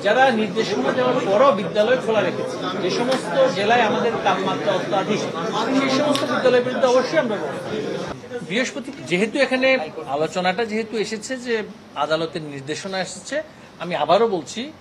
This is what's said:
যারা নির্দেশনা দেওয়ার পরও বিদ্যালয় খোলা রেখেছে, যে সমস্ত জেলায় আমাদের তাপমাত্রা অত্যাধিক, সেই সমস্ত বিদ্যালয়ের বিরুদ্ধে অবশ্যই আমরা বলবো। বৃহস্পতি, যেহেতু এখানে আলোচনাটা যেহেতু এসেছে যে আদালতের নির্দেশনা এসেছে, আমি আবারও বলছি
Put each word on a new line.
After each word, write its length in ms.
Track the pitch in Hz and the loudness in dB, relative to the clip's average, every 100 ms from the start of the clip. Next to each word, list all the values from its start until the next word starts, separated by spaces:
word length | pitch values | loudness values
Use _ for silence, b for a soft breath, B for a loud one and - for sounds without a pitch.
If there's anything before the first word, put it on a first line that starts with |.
যারা 280 | 175 233 269 | 4 6 6
নির্দেশনা 600 | 226 214 196 190 214 262 | 4 0 0 0 0 0
দেওয়ার 240 | 254 247 254 170 | 2 2 2 2
পরও 260 | 202 269 | 6 6
বিদ্যালয় 460 | 208 180 170 214 254 220 | 6 0 0 2 2 2
খোলা 160 | 220 | 2
রেখেছে, 600 | 185 156 - - - - | 0 -2 -6 -6 -6 -4
যে 80 | 180 | -2
সমস্ত 640 | 196 247 254 - - 262 185 | 0 0 0 0 2 2 2
জেলায় 260 | 208 240 | 2 4
আমাদের 300 | 220 220 233 214 | 4 2 0 0
তাপমাত্রা 500 | 202 185 190 185 214 | 0 0 -2 -2 0
অত্যাধিক, 460 | 180 170 196 185 208 - - 170 208 240 269 | -2 0 -2 0 -2 -2 -6 -4 -4 0 0
সেই 100 | 269 | 2
সমস্ত 340 | 269 294 269 | 2 2 0
বিদ্যালয়ের 400 | 294 262 262 247 | 0 2 4 4
বিরুদ্ধে 240 | 247 240 254 | 2 0 4
অবশ্যই 300 | 247 254 320 | 4 2 0
আমরা 180 | 254 196 | 0 -2
বলবো। 1040 | 160 - - 214 - 175 - - - 247 147 | -4 -6 -6 -6 -6 -6 -8 -10 -10 -10 -4
বৃহস্পতি, 420 | 202 254 - 254 - 127 | -2 -2 -4 -12 -12 -2
যেহেতু 320 | 180 214 285 | 0 0 2
এখানে 380 | 254 262 262 262 - - 151 | 2 2 2 2 -2 -10 -4
আলোচনাটা 580 | 139 156 185 180 185 226 | -2 -2 0 -2 0 -2
যেহেতু 320 | 214 220 233 | -4 -4 -4
এসেছে 400 | 196 220 - 254 | -4 -6 -8 -8
যে 260 | 247 226 190 202 - - | -4 -4 -4 -12 -16 -6
আদালতের 460 | 147 160 160 170 | -2 0 -2 -6
নির্দেশনা 580 | 151 143 135 151 196 190 | -10 -10 -8 -8 -6 -6
এসেছে, 440 | 185 - - 277 311 B B - | -6 -8 -8 -6 -8 B B -12
আমি 160 | 165 160 | -6 -2
আবারও 320 | 147 185 226 | 4 4 4
বলছি 440 | 185 135 - 269 311 | 0 -6 -10 -10 -12